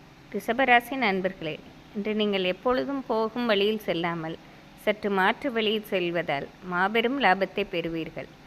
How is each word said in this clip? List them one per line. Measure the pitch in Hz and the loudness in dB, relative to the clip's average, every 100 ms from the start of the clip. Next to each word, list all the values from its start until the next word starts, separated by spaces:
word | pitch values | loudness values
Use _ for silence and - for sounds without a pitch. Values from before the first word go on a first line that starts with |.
| - - - | -20 -20 -10
ரிஷபராசி | 202 233 233 262 240 240 269 | -6 -2 2 6 6 4 -2
நண்பர்களே, | 220 190 185 180 160 - - - - 214 | 0 0 -2 -4 -8 -10 -14 -20 -10 -6
இன்று | 208 | -2
நீங்கள் | 214 208 196 | 0 2 2
எப்பொழுதும் | 180 180 254 254 262 277 254 | 0 0 0 0 0 -4 -2
போகும் | 220 220 247 240 | 0 0 0 0
வழியில் | 196 202 214 | 2 2 0
செல்லாமல், | - 170 170 170 160 - - - - - | -2 -2 -2 -4 -6 -10 -14 -20 -20 -6
சற்று | 214 208 208 | -4 -2 0
மாற்று | 196 196 233 294 | 2 2 2 -2
வழியில் | 226 214 220 214 | 0 0 -2 -2
செல்வதால் | 190 175 170 160 139 - - | -2 0 -2 -2 -2 -4 -10
மாபெரும் | 180 180 196 226 233 277 | -4 0 2 2 0 2
லாபத்தை | 202 190 190 208 196 | 4 4 2 -2 -4
பெறுவீர்கள். | 170 165 165 156 131 - - | -4 -4 -4 -6 -10 -14 -16